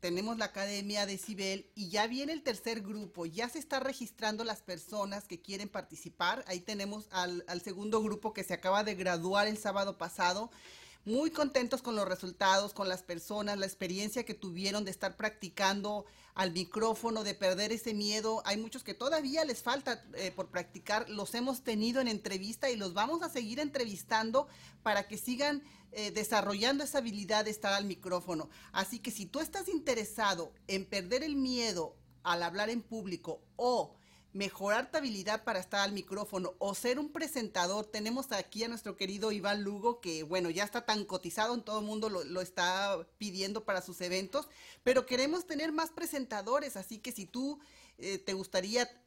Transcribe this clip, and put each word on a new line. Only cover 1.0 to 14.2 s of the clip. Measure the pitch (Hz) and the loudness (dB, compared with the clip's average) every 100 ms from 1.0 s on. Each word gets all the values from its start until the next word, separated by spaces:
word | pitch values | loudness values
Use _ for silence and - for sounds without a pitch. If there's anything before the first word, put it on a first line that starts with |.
Decibel | 202 196 - 202 190 196 - | 0 -2 -6 -2 0 -2 -6
y | - 190 | -8 -2
ya | 202 220 | 2 2
viene | 254 277 | 2 -2
el | 320 | -2
tercer | 285 214 - 226 | -2 -2 -2 -4
grupo, | 196 214 208 - 165 | -4 -8 -8 -6 -6
ya | 165 240 | -2 -4
se | 320 | -4
está | - 269 | -4 -2
registrando | 254 269 233 - 214 214 | -2 -4 -8 -2 -2 0
las | 226 214 | -2 -4
personas | - 175 - 214 196 202 | -6 -10 -6 -4 -4 -4
que | - 170 | -8 -12
quieren | - 196 202 | -8 -8 -6
participar. | 202 175 156 175 - 175 226 247 | -6 -8 -12 -14 0 2 2 -2
Ahí | 185 | -6
tenemos | 180 208 202 208 208 | -4 -4 -4 -4 -4
al, | 190 180 175 - | -2 0 -2 -4
al | 175 | -6
segundo | 190 185 208 220 | -6 -6 2 2
grupo | 214 214 220 | 2 0 -2
que | 214 | -2
se | 185 | -2
acaba | 175 185 196 | 0 4 4
de | 214 | 4
graduar | 190 185 170 170 196 208 | 0 2 2 4 4 4
el | 214 | 2
sábado | 214 196 196 190 | 0 0 0 -2
pasado. | 175 - 180 185 233 - - - - - | -6 2 2 2 -2 -10 -20 -20 -20 -14
Muy | - 233 311 | 0 2 2
contentos | 311 294 269 247 254 | 2 4 4 2 0
con | 240 220 | 0 0
los | 190 | 0
resultados, | 185 185 180 196 190 202 | -2 -4 2 6 6 4
con | - 190 | -2 -2
las | 185 | -2
personas, | - 175 - 208 208 202 | -4 -8 -4 -2 0 0
la | 196 | -2
experiencia | - 185 185 208 214 | -2 -2 0 0 -2